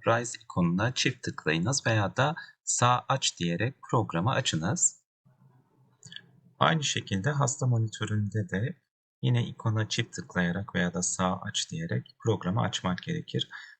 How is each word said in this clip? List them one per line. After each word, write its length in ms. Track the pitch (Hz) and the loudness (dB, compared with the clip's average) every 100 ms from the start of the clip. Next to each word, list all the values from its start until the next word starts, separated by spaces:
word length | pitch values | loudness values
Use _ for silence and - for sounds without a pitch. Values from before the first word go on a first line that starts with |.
| 120 | 2
Rise 320 | 117 120 - | 2 0 -8
ikonuna 500 | - - 85 90 117 | -6 0 2 2 0
çift 300 | - 135 - | 2 0 0
tıklayınız 640 | - - - 80 90 135 123 | -6 -4 0 2 2 0 2
veya 300 | 110 98 - | 2 2 2
da 180 | 147 165 - - | 0 0 -10 -12
sağ 420 | - - 120 123 - | -4 2 4 4 2
aç 300 | 135 - - | 0 0 -2
diyerek 360 | 85 85 117 - - | -2 0 -2 -4 -2
programı 400 | 127 98 82 87 | 0 0 0 2
açınız. 720 | - 123 80 85 175 - - _ _ _ _ - _ _ _ _ _ - - - _ _ - | 2 0 0 0 2 0 -2 _ _ _ _ -20 _ _ _ _ _ -20 -20 -20 _ _ 2
Aynı 240 | 139 165 | 2 2
şekilde 460 | 139 113 - 98 117 | 0 -4 -2 -2 0
hasta 380 | 143 127 - 127 | 0 0 0 0
monitöründe 840 | 117 110 - 107 107 101 107 90 | 2 0 -4 -4 -2 -2 -2 -2
de 260 | 92 131 - _ _ _ - | -2 -2 -6 _ _ _ -2
yine 260 | 127 120 - | 2 2 0
ikona 420 | - 117 110 107 | -4 -2 0 0
çift 240 | - 113 | -2 -4
tıklayarak 600 | - - 92 87 87 104 92 | -6 -6 0 0 0 -2 -2
veya 180 | 87 | 0
da 100 | 90 | -2
sağ 380 | 90 - 92 95 | -2 0 0 -2
aç 300 | - - - | -4 -4 -4
diyerek 440 | 80 85 123 - - | -6 -4 -4 -6 -6
programı 420 | 117 98 87 107 | -2 0 0 0
açmak 420 | 107 - 90 90 | 0 -2 -4 -4
gerekir. 460 | - 82 - - - - - | -4 -6 -4 -6 -6 -10 -18